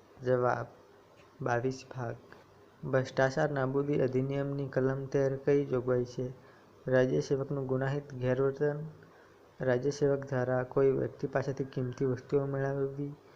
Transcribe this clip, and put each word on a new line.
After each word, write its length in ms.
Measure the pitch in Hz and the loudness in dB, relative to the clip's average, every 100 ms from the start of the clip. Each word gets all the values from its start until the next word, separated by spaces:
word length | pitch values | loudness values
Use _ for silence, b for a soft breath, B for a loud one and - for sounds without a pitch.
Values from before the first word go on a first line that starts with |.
| - - | -20 -8
જવાબ, 420 | 127 127 123 120 117 - - - - - - - | 0 2 2 0 -4 -14 -20 -20 -20 -20 -20 -6
બાવીસ 420 | 131 120 127 131 - 131 | -2 0 0 -4 -10 -10
ભાગ. 200 | 117 120 - - - - - - | -8 -10 -14 -20 -20 -20 -20 -14
ભ્રષ્ટાચાર 680 | 151 131 123 - 135 131 151 | -2 0 0 2 2 2 0
નાબૂદી 500 | 139 131 139 143 147 | 0 0 0 0 2
અધિનિયમની 680 | 127 127 135 139 139 139 135 | 2 2 0 -2 -2 -4 -4
કલમ 380 | 135 131 135 135 | 0 0 0 -2
તેર 300 | 143 135 135 | 0 0 0
કઈ 280 | 147 143 | 2 2
જોગવાઈ 400 | 139 127 120 123 | 2 0 0 0
છે? 280 | 120 - 127 135 B B B - - | 0 -4 -8 -8 B B B -10 2
રાજ્ય 340 | 127 131 143 | 4 4 2
સેવકનું 460 | - 139 135 143 131 | 2 0 0 -4 -2
ગુનાહિત 480 | 131 135 143 143 | 0 0 -2 -6
ગેરવર્તન. 640 | 127 127 127 135 135 147 147 156 - B B B B - - | -4 0 2 2 2 0 0 -6 -14 B B B B -18 -6
રાજ્ય 300 | 131 123 139 | 0 2 0
સેવક 360 | 143 143 139 131 | 2 2 2 0
દ્વારા 360 | 127 123 127 | -2 0 0
કોઈ 280 | 123 - 135 | 0 4 4
વ્યક્તિ 360 | 131 127 - 135 | 4 0 -4 -4
પાસેથી 380 | 135 131 135 | -2 -2 -4
કિંમતી 400 | 135 - 127 123 | -4 -4 -4 -2
વસ્તુઓ 420 | 139 120 - 143 139 | -2 -2 0 -2 0
મેળવવી. 680 | 139 139 139 139 139 143 147 B | -2 -2 -2 -2 -4 -8 -10 B